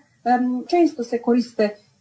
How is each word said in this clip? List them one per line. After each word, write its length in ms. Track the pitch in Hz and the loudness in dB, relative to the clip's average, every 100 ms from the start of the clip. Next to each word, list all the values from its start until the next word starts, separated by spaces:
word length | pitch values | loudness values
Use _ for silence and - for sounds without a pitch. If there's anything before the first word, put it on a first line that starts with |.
| _ _ | _ _
em, 400 | 233 247 247 254 - | -2 0 0 -4 -2
često 360 | 349 311 277 | 2 2 0
se 180 | 233 240 | -6 -4
koriste 480 | - 240 233 - 208 - _ _ | 0 0 0 -2 -2 -2 _ _